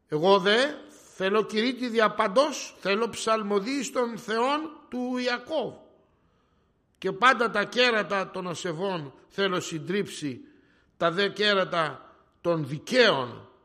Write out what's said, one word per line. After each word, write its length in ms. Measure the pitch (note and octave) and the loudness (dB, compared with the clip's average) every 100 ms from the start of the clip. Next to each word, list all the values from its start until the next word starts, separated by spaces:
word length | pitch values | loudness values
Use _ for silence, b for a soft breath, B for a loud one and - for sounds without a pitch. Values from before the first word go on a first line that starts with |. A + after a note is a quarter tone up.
| - | -6
Εγώ 320 | D3+ F#3 G3 | 0 4 4
δε 200 | G3 A3+ C#4+ C#4 - - - | 4 2 2 -4 -16 -20 -20
θέλω 300 | - F#3+ G#3+ | -4 0 2
κηρύττει 440 | G#3 G#3+ B3 A#3+ B3 | 0 0 0 -2 -2
δια 220 | A3 G#3+ | 2 2
παντός, 680 | G#3 G#3+ G#3+ D4+ B3 - - | 2 2 4 2 0 -10 -6
θέλω 280 | F#3 G3+ A3+ | -2 0 0
ψαλμοδίης 840 | - A3+ A3 G3+ G#3 G#3 C#4 A3+ | -2 0 0 2 0 0 -4 -2
των 260 | C4 A#3 G#3 | -2 -2 -4
θεών 520 | - A3+ B3+ D4+ D#4 - - | -4 0 2 0 -4 -12 -10
του 280 | B3 B3 B3+ | -6 -4 -2
Ιακώβ. 580 | B3 A#3+ B3 D#4 F#3+ - - _ _ _ _ _ _ _ _ _ _ _ | -2 -2 -2 -4 -4 -8 -20 _ _ _ _ _ _ _ _ _ _ _
Και 140 | F#3+ | -8
πάντα 380 | F#3+ B3 A#3 A3+ | 4 4 4 2
τα 140 | G3+ | 0
κέρατα 680 | G3 A#3 B3 A3 E3+ G3 F#3 | -2 2 2 2 0 -2 -4
των 180 | F#3+ F3+ | -6 -8
ασεβών 680 | D#3 F#3 D#3+ G3 F3 C#3 B B | -6 -6 -4 -4 -4 -8 B B
θέλω 320 | - G3 F3+ | -2 0 0
συντρίψει, 800 | - D#3+ C#3+ G3+ F3+ - D3 - B B B B B - | -4 -8 -4 -2 -2 -6 -8 -8 B B B B B -2
τα 140 | E3+ | -2
δε 180 | E3+ G3 | 0 -2
κέρατα 760 | F#3+ G#3 G3 E3 E3+ D3+ B2+ - - _ _ | 0 2 2 2 0 -2 -4 -18 -20 _ _
των 260 | F3 E3 C3 | -2 0 -2
δικαίων 840 | D3+ - B3+ A3 C#3 A#2+ A2 A2 _ | -8 0 4 6 4 -2 -10 -20 _